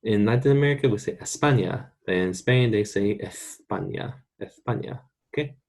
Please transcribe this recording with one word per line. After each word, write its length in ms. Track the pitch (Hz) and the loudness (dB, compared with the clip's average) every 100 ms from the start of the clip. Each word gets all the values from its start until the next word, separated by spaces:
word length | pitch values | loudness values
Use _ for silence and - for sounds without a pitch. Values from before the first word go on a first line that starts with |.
In 220 | 110 107 | 2 2
Latin 260 | 104 123 139 | 4 4 4
America, 360 | 139 143 139 135 | 4 4 2 0
we 100 | 104 | 0
say 180 | - | -4
España. 720 | - - - 147 127 90 - - _ | -8 -10 -2 2 2 2 -4 -8 _
But 100 | - | -2
in 180 | 92 92 | 0 0
Spain, 380 | 92 - 127 123 | -2 2 4 4
they 120 | 107 | 2
say 340 | 104 - 101 104 | 0 0 0 -2
España. 960 | 101 - - - _ 95 92 - - - _ _ | -6 -12 -18 -20 _ -8 -6 -8 -8 -12 _ _
España. 600 | - _ - 113 - 127 _ _ _ | -16 _ -6 -4 -6 -12 _ _ _
Okay? 240 | - 147 - | -6 -6 -8